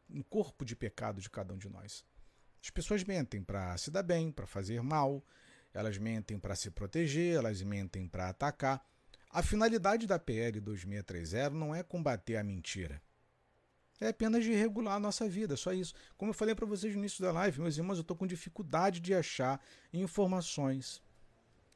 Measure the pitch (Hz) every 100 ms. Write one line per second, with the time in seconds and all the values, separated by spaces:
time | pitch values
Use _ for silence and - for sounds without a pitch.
0 | - 147 - 214 185 - 120 117 113 -
1 | 110 98 92 - 95 95 98 98 98 -
2 | - - - _ - - - - - 208
3 | 185 185 127 104 92 98 92 90 - 180
4 | 175 170 160 - - 98 95 117 123 156
5 | 139 139 - - - - _ 98 110 98
6 | 110 113 104 104 92 98 98 - 101 160
7 | 160 147 175 160 117 98 98 101 95 98
8 | 90 90 92 92 143 - 135 135 - _
9 | _ - - 165 165 214 226 226 190 226
10 | 220 175 - 110 117 107 104 101 92 101
11 | 95 90 82 107 143 151 151 160 180 175
12 | 147 113 - 110 104 95 - 98 82 71
13 | - _ _ _ _ _ _ _ _ _
14 | 220 220 220 233 226 214 220 208 220 202
15 | 208 - 220 185 214 139 185 185 175 -
16 | - - 214 - 220 208 220 202 214 202
17 | 202 - 185 165 196 139 165 147 180 185
18 | 165 170 185 175 - - 165 160 190 175
19 | 170 190 156 - 127 135 - - - 165
20 | 180 - 185 185 160 - 139 135 - -
21 | - - - _ _ _ _